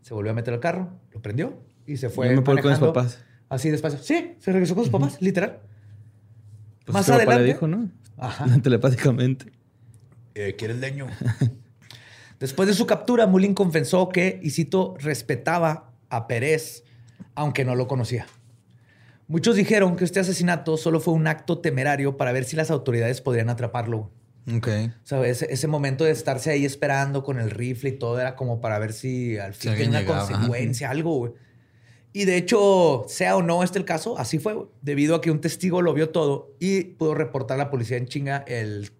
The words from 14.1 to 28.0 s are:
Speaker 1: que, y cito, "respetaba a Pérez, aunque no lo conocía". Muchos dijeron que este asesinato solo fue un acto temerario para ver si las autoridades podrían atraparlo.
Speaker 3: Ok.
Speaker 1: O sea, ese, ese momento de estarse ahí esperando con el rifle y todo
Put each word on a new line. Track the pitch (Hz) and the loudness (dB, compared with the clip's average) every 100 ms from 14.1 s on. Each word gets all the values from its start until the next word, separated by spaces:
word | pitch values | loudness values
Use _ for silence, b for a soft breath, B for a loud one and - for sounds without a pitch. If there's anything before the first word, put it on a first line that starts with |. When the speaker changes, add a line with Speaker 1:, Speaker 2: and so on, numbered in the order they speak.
Speaker 1:
que, | 180 175 190 | 2 0 -2
y | 170 | -6
cito, | 135 156 190 185 185 | -2 0 0 -2 -4
"respetaba | 143 156 - 131 - 175 165 156 - - _ | -6 -6 -4 -4 0 0 0 0 -8 -20 _
a | 123 110 | -8 -4
Pérez, | 120 135 156 156 - _ B B B B | -2 0 0 -2 -16 _ B B B B
aunque | - 151 139 | -6 -4 -2
no | 127 | -2
lo | 123 123 | -2 -2
conocía". | 135 117 123 - - _ _ _ _ b b b b _ | -2 -4 -6 -8 -18 _ _ _ _ b b b b _
Muchos | 160 - 233 | -2 2 4
dijeron | 202 214 190 175 | 4 4 4 2
que | |
este | 180 190 | -2 0
asesinato | 185 190 175 170 - 160 | -2 0 0 0 -2 -2
solo | 160 160 | 0 0
fue | 160 | 2
un | 160 160 | 2 2
acto | 156 - 165 | -2 -2 -2
temerario | 165 135 135 143 139 135 | 0 0 0 0 0 -2
para | 131 | -2
ver | 127 | -2
si | 123 | -2
las | 156 156 | -4 0
autoridades | 151 135 117 117 131 | 0 0 0 0 -2
podrían | - 120 113 | -2 0 0
atraparlo. | 117 110 123 113 113 101 - _ _ - | -2 -4 -4 -4 -6 -6 -14 _ _ -4
Speaker 3:
Ok. | 117 117 | -4 -2
Speaker 1:
O | 107 113 117 - | -2 -4 -6 -6
sea, | 139 120 | -2 0
ese, | 123 - | 0 -4
ese | 135 160 | -2 -2
momento | 151 139 135 | 0 -2 0
de | 160 | 0
estarse | 156 - 131 151 | 0 -2 -4 0
ahí | 143 | 0
esperando | 139 139 147 139 139 139 | 0 -2 0 0 0 -2
con | 135 131 | -4 -4
el | 113 | -4
rifle | 101 123 120 139 | -4 -6 -4 -6
y | |
todo | - | -4